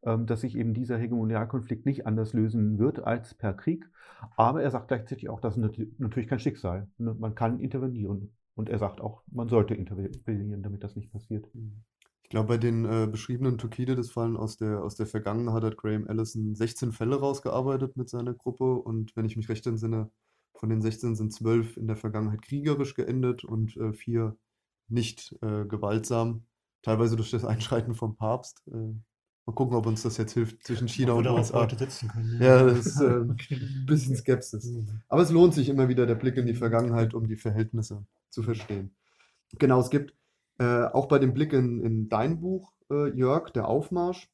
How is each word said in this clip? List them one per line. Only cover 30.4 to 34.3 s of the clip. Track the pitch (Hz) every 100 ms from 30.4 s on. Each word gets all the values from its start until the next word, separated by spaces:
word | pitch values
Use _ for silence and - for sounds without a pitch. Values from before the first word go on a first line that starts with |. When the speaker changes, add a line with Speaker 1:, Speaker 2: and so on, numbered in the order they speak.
| 113 - -
Speaker 2:
zwischen | 117 120
China | - 127
Speaker 3:
Ob | 117
wir |
Speaker 2:
und | 117
Speaker 3:
darauf | 117
Speaker 2:
U |
S | 113
A. | 120
Speaker 3:
heute | 117 -
setzen | 131 - 110
können, | 113 113 117
Speaker 2:
Ja, | 127 127
Speaker 3:
ja. | 127
Speaker 2:
das | 120 -
ist, | 143
ähm, | 135 123 120
Speaker 3:
<laughs> |
Okay. | 113 - 131
Speaker 2:
ein | 135 135 131
bisschen | 151 127 127
Skepsis. | -